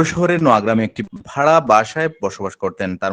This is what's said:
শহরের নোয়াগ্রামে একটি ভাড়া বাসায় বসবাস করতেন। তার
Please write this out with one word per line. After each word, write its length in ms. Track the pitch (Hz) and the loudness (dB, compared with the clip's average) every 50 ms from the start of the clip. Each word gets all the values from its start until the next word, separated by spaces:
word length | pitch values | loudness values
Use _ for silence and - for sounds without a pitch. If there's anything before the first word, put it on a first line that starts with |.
| 160 160 | 4 0
শহরের 280 | - 170 180 175 175 170 160 | 0 -2 0 0 0 2 4
নোয়াগ্রামে 400 | 135 113 107 101 110 113 113 110 104 | 4 4 4 2 0 0 0 0 -2
একটি 140 | - - 107 - - 98 - - | -6 -10 -12 -12 -12 -18 -18 -10
ভাড়া 280 | - 139 143 151 160 165 143 117 | -4 0 2 4 4 4 4 4
বাসায় 400 | 107 110 113 - - 160 160 160 160 - | 4 4 4 0 -4 -4 -4 -4 -4 -4
বসবাস 320 | 101 95 - - 98 92 - - | -6 -6 -6 -6 -10 -10 -8 -6
করতেন। 260 | 98 92 90 - 98 92 90 - | -6 -6 -6 -4 -6 -6 -6 -4
তার 120 | 95 95 | -4 -2